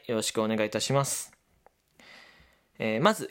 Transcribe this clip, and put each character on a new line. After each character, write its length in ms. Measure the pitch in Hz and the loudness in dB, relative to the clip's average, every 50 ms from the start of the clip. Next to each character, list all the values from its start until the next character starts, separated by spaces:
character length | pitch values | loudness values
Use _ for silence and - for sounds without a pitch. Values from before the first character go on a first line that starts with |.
| - | -6
よ 80 | - 113 | -4 -2
ろ 80 | 110 107 | -2 -2
し 80 | - | -2
く 100 | - 113 | 0 0
お 60 | 107 | 0
願 120 | 107 113 107 | 0 2 0
い 40 | 107 | 0
い 60 | 107 | 0
た 80 | - 110 | 0 -2
し 120 | - - | 0 2
ま 140 | 135 139 135 | 2 2 2
す。 260 | - - - - - - _ _ _ _ _ _ - _ _ _ _ _ _ - - - - - - - - - _ _ _ _ _ _ - | 0 -4 -6 -8 -12 -18 _ _ _ _ _ _ -20 _ _ _ _ _ _ -20 -20 -20 -20 -20 -20 -20 -20 -20 _ _ _ _ _ _ -4
え 180 | 117 110 110 | -2 -2 0
ー、 20 | 113 | 4
ま 140 | - 214 214 | 4 2 2
ず 160 | - - - | 2 -4 -8